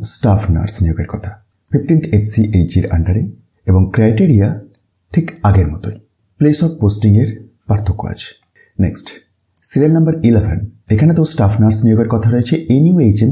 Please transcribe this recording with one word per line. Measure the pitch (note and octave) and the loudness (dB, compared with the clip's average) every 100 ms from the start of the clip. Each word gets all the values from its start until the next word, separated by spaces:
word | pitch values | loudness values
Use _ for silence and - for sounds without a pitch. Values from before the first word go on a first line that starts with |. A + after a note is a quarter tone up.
| - | -4
স্টাফ | - A#2 G2 - D#2+ | -2 0 0 0 -2
নার্স | G2 - | -2 -2
নিয়োগের | E2+ D#2+ - | -2 -2 -6
কথা, | - - - _ _ - | -8 -12 -16 _ _ -6
ফিফটিন্থ | D3 C#3 D#3+ - G2+ | -4 0 0 2 0
এফসিএইচ | G#2 - G#2+ F#2+ E2 F#2+ | 0 0 0 0 0 0
এর | - E2+ | -2 -2
আন্ডারে, | E2 F#2+ C#3+ - _ _ - | 0 -2 -4 -10 _ _ 0
এবং | F#2 F#2+ - | 0 2 2
ক্রাইটেরিয়া | A2 A2 F#3+ A2+ G2+ - - - _ _ _ | 0 2 2 4 2 -2 -10 -20 _ _ _
ঠিক | - D#3+ - G3+ | -4 -4 -2 0
আগের | G3 D#2 | 2 0
মতোই, | D#2 - - _ _ _ _ | -4 -10 -12 _ _ _ _
প্লেস | D3 D3+ E3 | 0 2 0
অফ | - | 0
পোস্টিংয়ের | G#2 G#2 A2 G#2 G#2+ - - _ - | 0 2 2 4 2 -4 -16 _ -4
পার্থক্য | G#2 G#2 - - | -4 -2 -6 -8
আছে। | - - - _ _ _ - | -10 -12 -16 _ _ _ -4
নেক্সট | F#2 - - - _ _ _ - - | -2 -2 -8 -12 _ _ _ -18 -6
সিরিয়াল | C3 D3+ E3 | 0 2 2
নাম্বার | D#3+ D#3 A#2 | 0 0 2
ইলেভেন, | A2+ G2+ - - - - | 2 0 -4 -8 -14 -4
এখানে | G#2+ D3+ E3 | 2 2 2
তো | D#3 | 0
স্টাফ | - G2+ G#2+ | 0 0 2
নার্স | G#2+ G#2 A#2 | 2 2 2
নিয়োগের | A2 G#2+ | 2 0
কথা | A2+ A2 | 0 0
রয়েছে | A#2+ A#2+ E3 - B2+ | 0 0 -4 0 2
এনইউএইচএম | D#3+ F3+ A#2+ G2+ A2 | 4 4 2 2 0